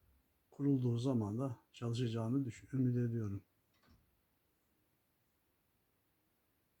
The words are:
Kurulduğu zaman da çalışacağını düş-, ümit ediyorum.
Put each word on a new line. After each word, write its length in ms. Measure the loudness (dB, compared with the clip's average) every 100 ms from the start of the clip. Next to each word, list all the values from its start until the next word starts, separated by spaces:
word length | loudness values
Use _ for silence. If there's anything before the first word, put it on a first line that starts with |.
| _ _ _ _ _
Kurulduğu 460 | -2 2 4 4 2
zaman 420 | 2 2 0 0
da 180 | -2 -6 _
çalışacağını 720 | -8 -4 -2 0 0 0 0
düş-, 280 | -2 -8 -6
ümit 240 | 0 2 2
ediyorum. 460 | 0 -2 -4 -6 -10 _ _ _ -20 -20 _ _ _ _ _ _ _ _ _ _ _ _ _ _ _ _ _ _ _ _ _ _ _ _ _ _ _